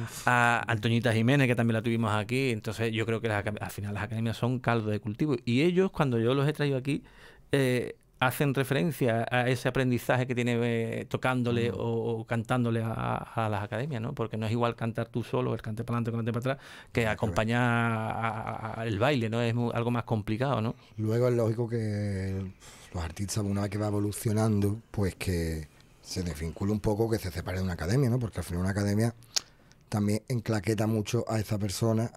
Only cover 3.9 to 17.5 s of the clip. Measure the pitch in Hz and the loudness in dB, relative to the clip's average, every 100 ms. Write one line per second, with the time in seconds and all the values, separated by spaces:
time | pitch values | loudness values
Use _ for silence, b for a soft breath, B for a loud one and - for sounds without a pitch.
3.9 | 101 107 110 113 110 120 127 123 117 107 | -6 -4 -2 -2 0 -2 0 0 0 0
4.9 | 107 107 107 151 131 - 120 170 180 190 | -2 -4 -2 0 0 2 2 4 4 0
5.9 | - 143 117 113 139 139 147 143 131 139 | 2 0 2 2 2 2 0 -2 -2 -2
6.9 | 147 B B B B - 139 131 123 - | -4 B B B B -2 0 2 2 -2
7.9 | - _ - 127 - 143 131 127 139 170 | -8 _ 0 0 2 0 2 0 0 0
8.9 | 135 127 113 117 123 123 127 131 135 127 | 0 2 2 0 0 2 0 0 0 0
9.9 | 120 - 127 127 120 120 117 120 117 113 | 0 0 0 2 0 0 2 0 0 -2
10.9 | 113 110 117 127 127 120 120 117 107 117 | -4 -6 -2 0 0 2 2 0 -2 -2
11.9 | 113 113 113 113 117 107 127 117 113 113 | -2 -2 -4 -4 -4 0 0 2 0 -2
12.9 | 117 120 120 - - 110 101 104 107 147 | -4 -4 -4 -4 -4 -2 -2 -4 -6 -4
13.9 | 120 117 135 110 110 110 117 120 113 117 | -4 -6 -4 -4 -2 -2 0 0 0 -4
14.9 | 110 117 123 110 127 127 113 110 110 117 | -4 -4 -4 -2 -2 -2 -4 -6 -8 -4
15.9 | 117 117 117 113 117 123 135 B B B | -2 -2 -2 -2 -2 -2 -4 B B B
16.9 | - 110 104 110 87 110 | 0 0 2 0 0 2